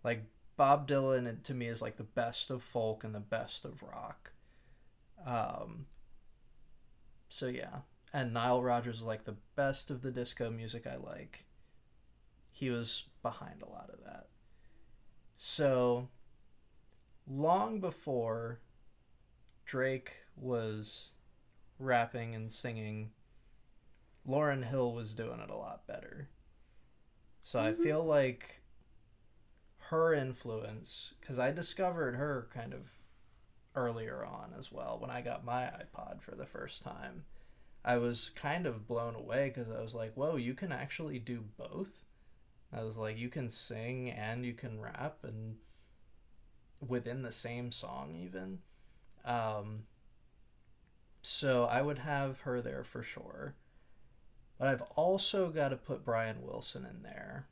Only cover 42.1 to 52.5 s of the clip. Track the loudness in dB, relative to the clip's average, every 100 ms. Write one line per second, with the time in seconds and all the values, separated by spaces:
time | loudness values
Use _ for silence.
42.1 | -20 -20 -20 -20 -20 -10 -6 -4 -2 -4
43.1 | -2 -4 -2 -4 -4 -6 -4 -4 -2 -4
44.1 | -2 -2 -2 -2 -4 -6 -6 -6 -4 -6
45.1 | -6 -8 -6 -8 -8 -14 -20 -20 -20 -20
46.1 | -20 -20 -20 -20 -20 -20 -12 -2 0 0
47.1 | -4 -4 -6 -6 -4 -6 -6 -6 -8 -8
48.1 | -8 -8 -6 -6 -8 -12 -20 -20 -20 -20
49.1 | -10 -2 0 0 -2 -4 -8 -10 -20 -20
50.1 | -20 -20 -20 -20 -20 -20 -20 -20 -20 -20
51.1 | -8 -2 2 6 6 6 6 4 0 0
52.1 | 2 2 -2 -2